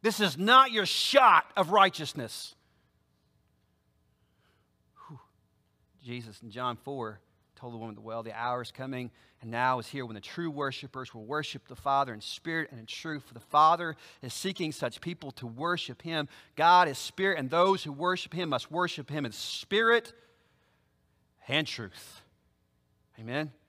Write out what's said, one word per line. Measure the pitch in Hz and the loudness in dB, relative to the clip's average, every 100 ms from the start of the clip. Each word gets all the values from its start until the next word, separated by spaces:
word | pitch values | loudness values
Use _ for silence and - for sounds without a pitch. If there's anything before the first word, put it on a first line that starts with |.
This | 214 196 | 0 0
is | 202 135 | 0 0
not | 196 254 269 | 6 8 8
your | 220 190 | 4 0
shot | - - 269 247 170 - - | 0 4 6 8 8 4 -2
of | 170 | 2
righteousness. | 202 190 - 151 - 117 - - - _ _ _ _ _ _ _ _ _ _ _ _ _ _ _ _ _ _ _ _ _ _ _ _ - | 6 6 4 -8 -8 -10 -10 -14 -18 _ _ _ _ _ _ _ _ _ _ _ _ _ _ _ _ _ _ _ _ _ _ _ _ -20
Whew. | 139 _ _ _ _ _ _ _ _ | -20 _ _ _ _ _ _ _ _
Jesus | 123 123 113 101 | -14 -12 -12 -18
in | 117 | -16
John | 107 127 117 | -6 -6 -6
four | - 139 113 104 _ _ _ _ | -10 -8 -8 -10 _ _ _ _
told | 127 | -16
the | 117 | -12
woman | 113 | -12
at | 107 | -14
the | |
well, | 107 113 | -12 -10
"The | 113 110 | -10 -8
hour | 120 123 | -4 -4
is | 120 | -6
coming | - 131 127 123 _ _ _ | -12 -10 -8 -10 _ _ _
and | 113 | -8
now | 117 127 127 | 0 2 0
is | 110 | -4
here | 143 | -10
when | 123 | -10
the | 107 | -12
true | - - 170 | -14 -8 -8
worshipers | 143 143 131 139 131 127 | -4 -6 -6 -12 -14 -14
will | 117 | -16
worship | 110 147 151 131 _ | -8 -6 -6 -12 _
the | 123 | -10
Father | 139 139 135 | 0 0 0
in | 110 | -4
spirit | - - - 165 156 | -12 -12 -6 -4 -4
and | 120 | -10
in | 110 | -14
truth, | - - 151 | -12 -8 -10
for | - | -12
the | 117 | -20
Father | - 147 156 170 170 156 - - | 0 6 6 6 0 -8 -16 -16
is | 127 | -12
seeking | - 190 190 165 | -6 -6 -4 -6
such | - 123 - | -4 -6 -6
people | - 175 143 | -10 -10 -12
to | - 123 | -12 -14
worship | 113 165 175 - 127 | -6 -4 -2 -4 -12
him. | 165 165 143 - - - | -6 -6 -6 -10 -20 2
God | 160 180 175 | 8 8 6
is | 135 | 2
spirit, | - - 190 170 | -10 -2 0 0
and | 131 | 0
those | 165 185 196 | 4 4 4
who | 156 | -2
worship | 139 175 180 - | -4 -2 -2 -6
him | 160 170 | -6 -2
must | 131 - | -4 -2
worship | 165 175 - 139 | -2 -2 -4 -8
him | 147 | -6
in | 135 | -6
spirit | 104 - - - 202 226 233 226 - _ _ _ _ _ _ _ _ _ _ _ _ - | -6 -10 -10 -2 2 4 4 2 -20 _ _ _ _ _ _ _ _ _ _ _ _ -4
and | 139 151 | -4 -2
truth." | - 104 - - - _ _ _ _ _ _ _ _ _ - | -8 -12 -14 -20 -20 _ _ _ _ _ _ _ _ _ -18
Amen? | 113 135 151 123 | -8 -6 -6 -10